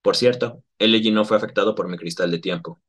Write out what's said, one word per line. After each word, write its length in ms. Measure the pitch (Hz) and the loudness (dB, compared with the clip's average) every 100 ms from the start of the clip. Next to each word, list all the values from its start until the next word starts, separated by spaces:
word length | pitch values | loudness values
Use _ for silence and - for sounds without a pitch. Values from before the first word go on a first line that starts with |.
Por 140 | - | 2
cierto, 480 | 95 123 123 120 - _ _ | 2 2 2 -4 -8 _ _
Elegy 320 | 110 113 110 | 2 4 2
no 140 | 110 | 0
fue 120 | 107 107 | 2 0
afectado 380 | - - 101 | 0 0 0
por 140 | 107 92 | -2 -6
mi 100 | 87 | -8
cristal 320 | 85 85 87 | -10 -4 -2
de 80 | 85 | -2
tiempo. 420 | 92 87 82 82 | -4 -6 -8 -18